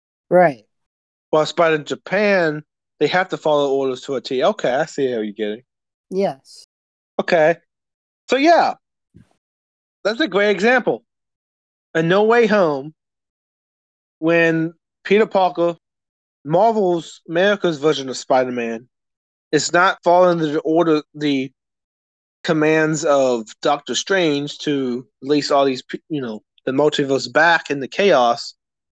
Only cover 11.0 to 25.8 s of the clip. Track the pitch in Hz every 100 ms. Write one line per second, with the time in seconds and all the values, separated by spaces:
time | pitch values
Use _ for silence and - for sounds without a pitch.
11 | - _ _ _ _ _ _ _ _ 165
12 | 165 190 220 240 220 208 165 139 151 -
13 | _ _ _ _ _ _ _ _ _ _
14 | _ _ 160 170 165 165 165 - _ _
15 | - 202 214 196 180 - 170 165 _ _
16 | _ _ _ _ 139 165 226 220 185 175
17 | - - - 165 202 202 175 147 151 139
18 | 131 123 - 131 127 123 117 113 131 _
19 | _ _ _ _ _ 151 - 170 190 -
20 | 175 175 180 170 156 151 156 160 170 151
21 | - 151 147 135 131 - _ _ _ _
22 | _ _ _ _ - 156 151 160 156 156
23 | 160 139 131 120 110 - 151 147 - 120
24 | - 190 165 143 143 - 156 143 127 123
25 | 127 _ 135 147 - 143 139 127